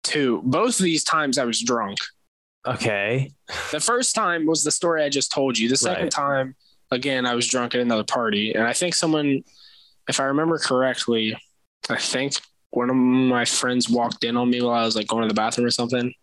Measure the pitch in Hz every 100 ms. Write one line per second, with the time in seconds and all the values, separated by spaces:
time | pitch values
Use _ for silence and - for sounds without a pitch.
0 | - 151 131 104 127 147 240 - 180 156
1 | - 160 147 131 120 110 120 120 101 98
2 | - _ _ _ _ _ - 120 117 101
3 | 101 127 131 _ - - - 151 226 240
4 | 262 226 196 170 156 160 151 - 175 160
5 | 147 139 - - 135 113 117 131 - 180
6 | 170 - 143 139 131 135 _ _ _ 127
7 | 139 131 123 120 120 127 120 127 123 113
8 | 104 131 113 104 107 107 113 120 180 165
9 | 165 156 147 135 - - - - - _
10 | - - 135 143 165 156 - 127 131 127
11 | - 117 110 110 _ _ _ _ - 110
12 | - 127 139 - - _ _ 123 123 131
13 | 127 127 127 123 117 - 127 123 113 120
14 | 175 - 117 123 123 123 123 120 113 110
15 | 104 113 113 107 110 - 120 120 120 123
16 | 123 -